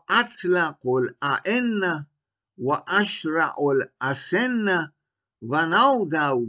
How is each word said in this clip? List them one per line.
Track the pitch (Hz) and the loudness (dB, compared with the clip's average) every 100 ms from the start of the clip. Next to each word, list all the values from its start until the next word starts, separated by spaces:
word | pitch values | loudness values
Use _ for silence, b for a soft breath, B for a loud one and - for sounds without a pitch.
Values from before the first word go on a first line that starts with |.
| - | 0
اطلقوا | 202 240 - 180 180 160 147 127 127 | 0 0 -4 0 0 0 -4 -2 0
الاعنة | 123 - 143 - - 240 240 214 185 156 143 _ _ _ _ - | 0 -4 -4 -2 0 0 0 -2 -2 -4 -8 _ _ _ _ -6
و | 123 151 - | -2 -2 0
اشرعوا | 190 196 - 156 160 156 - 143 | 0 0 -2 -2 0 0 0 0
الاسنة | 135 - - 131 139 - 190 254 240 208 180 151 _ _ _ _ - | 2 -2 -6 -4 -4 -2 0 0 0 0 0 -2 _ _ _ _ -14
و | 113 147 165 | -4 -2 2
نادوا | 190 269 254 175 156 143 131 | 4 4 4 0 0 0 0